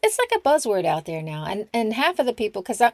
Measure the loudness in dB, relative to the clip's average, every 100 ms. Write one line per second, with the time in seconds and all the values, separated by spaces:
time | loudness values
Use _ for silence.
0 | 0 0 0 0 4 2 2 0 0 -2
1 | -4 -8 -6 -6 -6 -6 -4 -2 0 0
2 | 0 0 -2 -2 -4 -4 -6 2 2